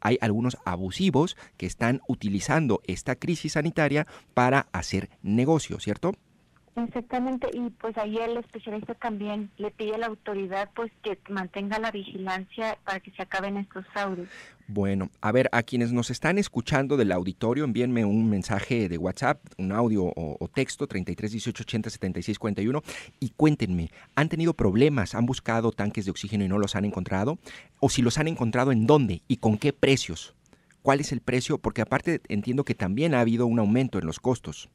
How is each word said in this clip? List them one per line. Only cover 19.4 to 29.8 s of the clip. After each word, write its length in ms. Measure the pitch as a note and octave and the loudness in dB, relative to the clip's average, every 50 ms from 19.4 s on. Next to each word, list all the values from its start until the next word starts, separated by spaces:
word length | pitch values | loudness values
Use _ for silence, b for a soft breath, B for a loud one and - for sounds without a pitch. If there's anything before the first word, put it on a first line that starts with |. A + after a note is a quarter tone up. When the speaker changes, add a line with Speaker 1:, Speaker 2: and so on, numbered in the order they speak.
| - - - | -6 -16 -8
Speaker 1:
un 160 | - F#2+ F#2+ | -6 -4 -2
audio 320 | G2 A2 A#2+ A#2 A2 G2+ F2+ | 0 2 2 2 2 2 2
o, 320 | F2 - - E2 D2+ D2 - | 0 -2 -4 -6 -6 -6 -6
o 100 | F2 - | -8 -4
texto, 380 | - C#3 C3 - - - C#3+ | -2 -2 -4 -4 -4 -6 -6
treinta 260 | - - F#2+ F2+ - | -4 -4 -4 -4 -4
y 40 | F2 | -6
tres 140 | - G#2+ G#2 | -6 -6 -6
dieciocho 320 | A2 A2 - A#2+ G#2+ - | -4 -4 -4 -4 -6 -6
ochenta 260 | A2+ - - A2 G#2+ A2+ | -6 -4 -4 -4 -4 -4
setenta 300 | - - - F#2+ F2 F2+ | -6 -6 -4 -4 -4 -4
y 40 | |
seis 160 | F2 - G#2 - | -4 -4 -4 -2
cuarenta 220 | - A2 G2+ F#2+ | -2 -2 -2 0
y 80 | G2+ A#2 | 0 0
uno, 140 | C3 D3+ B B B B B B B _ | 0 -2 B B B B B B B _
y 100 | - A#2 | -8 -6
cuéntenme, 600 | - - D3+ D#3 D3+ - A#2 F2+ F2+ F2 E2 - B B B B _ | 0 4 4 4 4 4 0 0 0 0 -2 -4 B B B B _
¿han 140 | - D3 D#3+ | 0 0 0
tenido 240 | - D#3+ E3 E3+ | 0 0 0 0
problemas? 600 | D#3+ - C3+ G2+ F#2 A2 C3+ D#3 D3 B2+ F#2 - - | 2 2 2 4 6 6 6 6 4 2 0 0 0
¿Han 100 | G2 A#2+ | 0 0
buscado 480 | B2 C3 - - - A2+ A#2 A2+ A2+ | 0 0 -2 -2 -2 0 2 2 0
tanques 320 | G#2+ - G2+ G#2 - A2+ F#2+ | 0 0 -2 -2 -2 -2 -4
de 60 | F#2+ | -4
oxígeno 340 | F2+ - - G2+ A2 G#2 G2 | -4 -6 -6 -2 0 0 2
y 40 | F#2 | 2
no 100 | G2 G#2 | 2 2
los 180 | G2+ G2 - | 2 0 0
han 80 | G2+ G2+ | 0 -2
encontrado? 540 | G#2 - F#2 F2+ - G2 F#2+ G2+ C3+ E3 B B B B B B B _ _ | -2 -2 -4 -4 -2 -2 0 0 0 -2 B B B B B B B _ _
O 80 | - - | 0 2
si 140 | - - | 2 2
los 160 | A#2+ A#2+ - D3+ | 2 2 2 2
han 100 | D3+ D#3+ | 0 0
encontrado, 420 | E3 - B2+ A2+ G#2+ B2 B2+ C#3 | 0 0 0 0 2 2 4 4
¿en 160 | C3 A2+ G#2+ | 4 4 6
dónde 360 | A#2+ D3+ D3+ C3 G2 F2 E2 - - | 6 6 6 6 2 0 -4 -4 -4
y 100 | B2 - | -2 2
con 180 | - A2+ G#2+ | 2 2 2
qué 160 | G#2 - D3 | 2 2 0
precios? 600 | - - | 0 2